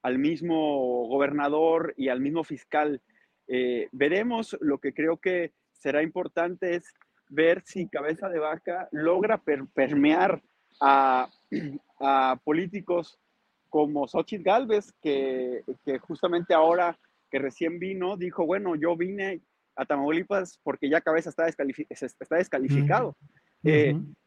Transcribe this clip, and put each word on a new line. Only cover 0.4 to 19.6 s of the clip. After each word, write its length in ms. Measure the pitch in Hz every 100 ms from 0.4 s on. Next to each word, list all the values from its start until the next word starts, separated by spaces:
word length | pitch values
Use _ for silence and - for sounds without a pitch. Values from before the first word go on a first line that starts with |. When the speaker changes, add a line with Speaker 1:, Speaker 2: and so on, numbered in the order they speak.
| 170 160 156 143 127 123 117
Speaker 1:
gobernador 840 | 135 139 147 143 151 160 165 160 -
y 140 | 131
al 120 | 127
mismo 220 | 139 165
fiscal. 580 | 156 135 _ 151 151 139 _ _ _ _ -
Eh, 400 | 127 127 120 110
veremos, 680 | 127 139 185 233 233 226 -
lo 180 | 151 139
que 140 | 139
creo 240 | 127 156 165
que 340 | 185 180 170 _ _
será 280 | _ 139 143
importante 760 | 160 180 180 - 170 180 185 175
es 180 | - _ _ _ _
ver 320 | 143 165 180 -
si 220 | 190 170
Cabeza 420 | 156 147 160 190
de 100 | 170
Vaca 500 | 151 160 - 175 185
logra 460 | 151 156 185 214 220
per-, 300 | - 143 139
permear 680 | - 135 147 143 165 190 170 _ _ _ _
a, 480 | 139 139 135 127 127 _ _
<clears throat> 480 | 165 156 139 _ _
a 400 | 139 135 131 127
políticos 760 | - 156 185 196 185 175 160 _ _ _ _ _ _
como 380 | 156 147 147 135
Xochitl 360 | - 160 214
Gálvez, 480 | 175 220 254 208 202 _
que, 600 | 160 139 135 131 127 123 - 127 -
que 140 | 131
justamente 560 | - 165 180 175 175 165
ahora 420 | 160 175 175 165 _ _ _
que 80 | 139
recién 400 | 135 - 165 170
vino, 400 | 185 190 180 196
dijo, 260 | 175 -
"Bueno, 320 | 160 190 196 160
yo 200 | 160 165
vine 460 | 185 202 190 175 _ _